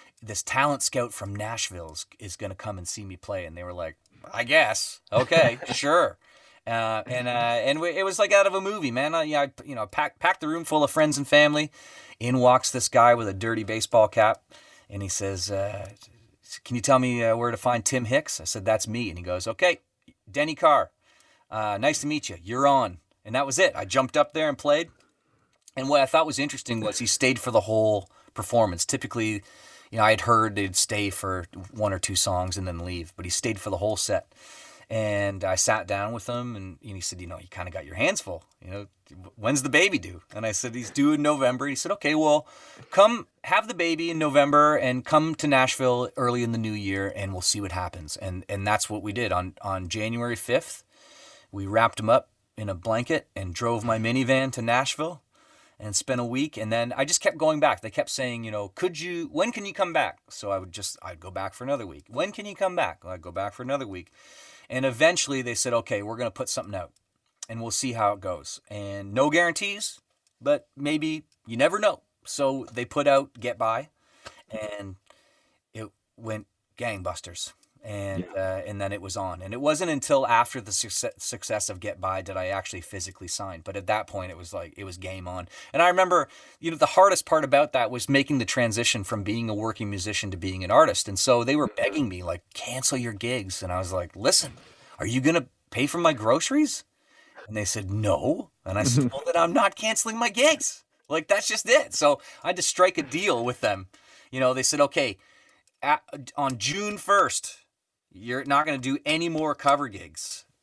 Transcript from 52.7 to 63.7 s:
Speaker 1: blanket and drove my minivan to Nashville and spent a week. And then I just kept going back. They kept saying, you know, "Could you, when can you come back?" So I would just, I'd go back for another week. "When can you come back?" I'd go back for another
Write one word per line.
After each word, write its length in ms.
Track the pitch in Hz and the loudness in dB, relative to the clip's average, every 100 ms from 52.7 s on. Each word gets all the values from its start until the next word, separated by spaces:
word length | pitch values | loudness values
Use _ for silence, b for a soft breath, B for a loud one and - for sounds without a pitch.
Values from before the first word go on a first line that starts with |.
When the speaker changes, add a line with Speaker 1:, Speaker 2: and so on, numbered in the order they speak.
| 90 | -8
Speaker 1:
blanket 540 | 113 113 123 160 - - | -2 -2 0 -4 -4 -10
and 200 | 95 87 | -10 -4
drove 280 | 117 117 | -2 -2
my 140 | 117 113 | 0 0
minivan 540 | 110 127 123 131 135 | 0 0 2 2 0
to 100 | 123 | -4
Nashville 600 | 117 123 135 - 156 165 _ b b b b b | 0 0 0 -2 -6 -8 _ b b b b b
and 160 | 107 95 | -6 -6
spent 260 | - 127 | -2 -2
a 40 | 120 | -2
week. 300 | 127 151 110 | -2 -4 -4
And 160 | 110 | -2
then 220 | 113 117 123 | -2 -2 -2
I 80 | |
just 180 | 143 - | -2 2
kept 160 | 202 160 | 0 2
going 220 | 156 151 | 0 4
back. 220 | 147 101 | 2 2
They 80 | 110 | -4
kept 200 | - - | -6 -4
saying, 340 | - 123 120 | -4 -6 -6
you 80 | 113 | -8
know, 160 | 107 101 | -8 -8
"Could 320 | - 185 156 | -4 -4 -4
you, 300 | 175 175 160 | -8 -8 -6
when 200 | 147 220 | -2 -2
can 140 | 240 202 | -2 -8
you 80 | |
come 200 | - 175 | -2 0
back?" 260 | 160 110 - _ | 2 0 -4 _
So 220 | - 101 | -12 -4
I 80 | 95 | -4
would 140 | 92 | -4
just, 260 | 87 95 - | -10 -10 -10
I'd 200 | - 85 | -16 -16
go 100 | 90 | -12
back 220 | 92 98 - | -8 -8 -8
for 80 | |
another 240 | 127 139 101 | -4 -4 -4
week. 180 | 71 - | -14 -14
"When 220 | 117 190 | -4 -4
can 140 | 202 208 | -4 -12
you 80 | |
come 220 | 190 190 175 | -4 -2 0
back?" 240 | 107 76 | -2 -4
I'd 180 | 87 90 | -12 -14
go 80 | 87 | -10
back 220 | 87 101 | -6 -6
for 100 | - | -6
another 240 | 127 | -4